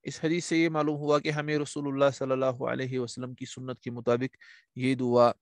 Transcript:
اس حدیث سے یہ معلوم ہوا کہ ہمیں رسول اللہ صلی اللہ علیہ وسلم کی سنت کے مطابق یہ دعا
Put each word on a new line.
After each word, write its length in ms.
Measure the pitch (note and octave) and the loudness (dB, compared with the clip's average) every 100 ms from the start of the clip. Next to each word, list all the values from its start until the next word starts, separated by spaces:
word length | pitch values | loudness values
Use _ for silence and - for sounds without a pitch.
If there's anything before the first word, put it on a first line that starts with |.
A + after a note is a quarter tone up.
اس 160 | - - | -10 -4
حدیث 220 | D#3+ E3+ - | -2 -2 0
سے 120 | E3 | 2
یہ 120 | E3 | 2
معلوم 260 | D#3 D3 D3 | 2 0 -2
ہوا 240 | D3 D3 | 2 2
کہ 120 | D3+ | 2
ہمیں 260 | D3 D3 D3+ | -4 -2 -2
رسول 300 | C#3+ D3 C#3+ | -2 -4 -4
اللہ 240 | C#3 C#3 | 2 2
صلی 180 | C3+ C3+ | 2 -2
اللہ 140 | C3 C3 | 0 0
علیہ 540 | B2+ B2 B2 C3 B2+ | 0 -4 -4 -4 -4
وسلم 340 | A#2+ - B2+ | -6 -8 -10
کی 120 | B2+ B2+ | -10 -14
سنت 340 | - B2+ B2 | -12 -10 -10
کے 120 | B2+ | -10
مطابق 460 | A#2+ A#2+ A#2+ C3 _ - - _ - | -4 2 2 0 _ -20 -20 _ -2
یہ 200 | B2+ B2+ | 0 0
دعا 360 | B2 A#2+ A#2+ - | 4 6 6 4